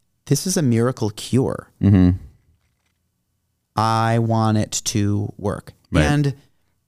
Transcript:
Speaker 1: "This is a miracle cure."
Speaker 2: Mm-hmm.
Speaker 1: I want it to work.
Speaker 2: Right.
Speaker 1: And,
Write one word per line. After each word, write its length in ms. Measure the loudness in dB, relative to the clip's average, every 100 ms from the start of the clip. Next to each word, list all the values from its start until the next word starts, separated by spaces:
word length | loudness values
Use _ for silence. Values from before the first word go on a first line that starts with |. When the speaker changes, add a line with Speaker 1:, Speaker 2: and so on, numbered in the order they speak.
| _ _ -2
Speaker 1:
"This 180 | -2 0
is 120 | 0
a 40 |
miracle 480 | 2 2 0 -2 -6
cure." 600 | -6 -4 -2 -2 -4 -12 _
Speaker 2:
Mm-hmm. 300 | 4 6 4 2 -6 -20 _ _ _ _ _ _ _ _ _ _ _ _ _ -2
Speaker 1:
I 440 | 0 0 0 0
want 380 | 0 0 0 0
it 240 | -2 -6 -6
to 480 | -2 -2 -2 -6 -8
work. 360 | -6 -6 -10 -20 _
Speaker 2:
Right. 120 | 0
Speaker 1:
And, 300 | 2 0 -2 -4 _ _ _ _